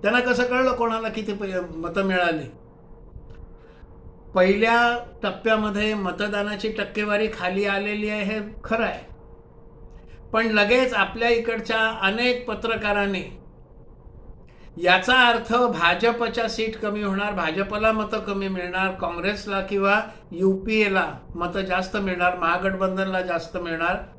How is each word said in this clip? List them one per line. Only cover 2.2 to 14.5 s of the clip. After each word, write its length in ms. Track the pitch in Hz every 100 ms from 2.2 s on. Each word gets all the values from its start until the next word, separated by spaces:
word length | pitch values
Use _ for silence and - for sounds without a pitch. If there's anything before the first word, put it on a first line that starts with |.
| 175 156 123 - - - - - - - - - - - - - - - - - - 190
पहिल्या 680 | 185 202 226 233 240 240 - -
टप्प्यामध्ये 680 | 202 185 226 220 214 202 214
मतदानाची 760 | 214 190 175 208 202 208 208 220
टक्केवारी 580 | 214 202 208 208 208 214 -
खाली 260 | 180 190 202
आलेली 440 | 196 208 208 214
आहे, 140 | 214
हे 160 | 202 214 208 214
खरं 200 | - 226
आहे, 300 | 208 147 - - - - - - - - - - - - -
पण 120 | 220 226
लगेच 480 | 214 202 247 254
आपल्या 360 | 226 185 226 233
इकडच्या 680 | 233 233 220 - 220 220 165
अनेक 460 | 196 220 247 247 -
पत्रकारांनी 760 | 214 226 220 208 208 202 190 - - - - - - - - - - - - -